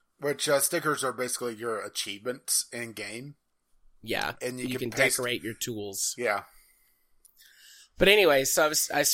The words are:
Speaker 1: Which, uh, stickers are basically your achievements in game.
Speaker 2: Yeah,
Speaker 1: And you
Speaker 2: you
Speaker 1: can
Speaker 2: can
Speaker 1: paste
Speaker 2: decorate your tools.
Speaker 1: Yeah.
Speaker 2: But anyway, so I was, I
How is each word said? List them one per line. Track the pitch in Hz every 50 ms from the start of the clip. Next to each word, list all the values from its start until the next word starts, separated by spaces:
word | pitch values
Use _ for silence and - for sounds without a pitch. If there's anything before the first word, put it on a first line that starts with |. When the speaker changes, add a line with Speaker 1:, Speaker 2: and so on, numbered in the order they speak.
| _ _ _ _
Speaker 1:
Which, | 139 147 143 - - 151
uh, | 143 139
stickers | 131 - 175 165 147 156 143 - 135
are | 127
basically | 113 117 127 123 - - 123 120 113
your | 107 117 117 110 101
achievements | 95 104 - - - 104 98 101 107 123 127 - - - - - - -
in | - 120 117 113
game. | 101 107 101 101 107 120 135 147 - _ _ _ _ _ _ _ _ _ _ - _ _
Speaker 2:
Yeah, | - 113 98 104 - 78 - -
Speaker 1:
And | - 127 123 127
you | 123
Speaker 2:
you | 127 127 127
Speaker 1:
can | 123 117
Speaker 2:
can | 104 131
Speaker 1:
paste | 135 127 -
Speaker 2:
decorate | - 123 120 123 - 92
your | 113 110
tools. | - - 127 113 107 101 101 98 - - - - 120
Speaker 1:
Yeah. | 120 110 101 101 - - - - _ _ _ _ _ _ _ _ _ _ _ _ _ _ _ _ - - _ _ - - - - - _ _ -
Speaker 2:
But | 190 196
anyway, | 208 214 190 156 143 135 135
so | - - 180 156
I | 151
was, | 151 - - -
I | - 147 147 -